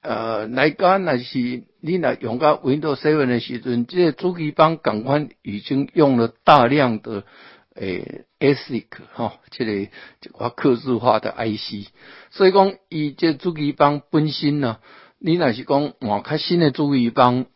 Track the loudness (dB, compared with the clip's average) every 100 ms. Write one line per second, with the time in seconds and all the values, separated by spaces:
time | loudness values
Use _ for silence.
0 | -6 -6 -4 -6 -4 0 0 2 2 2
1 | 0 -2 -4 -4 -4 -6 -12 _ -4 -2
2 | -2 -4 -6 0 0 0 -2 -2 -2 -2
3 | 0 2 2 0 -4 -10 -4 -4 -2 0
4 | 0 0 -4 -4 -6 2 2 2 -4 -4
5 | -2 -2 -2 _ -12 -10 -4 -2 -2 2
6 | 4 4 0 _ 4 6 6 2 0 -2
7 | -6 -12 -12 -20 -20 -20 _ -12 -8 -8
8 | -10 -16 _ _ 0 0 -4 -10 -10 -20
9 | -20 -8 -8 -8 _ -8 -4 -4 -6 -12
10 | -20 _ -20 -8 -8 -2 0 0 0 0
11 | 2 2 0 -6 -6 -6 -8 -12 -14 _
12 | -20 -20 -20 2 4 6 2 0 _ -6
13 | -6 -2 -2 -2 -6 -4 -4 2 2 2
14 | _ 0 0 -2 -2 0 -4 -6 _ -20
15 | -20 _ -2 2 2 -2 0 0 0 -6
16 | -4 -4 -4 -6 0 2 2 2 0 2
17 | 0 4 4 2 -4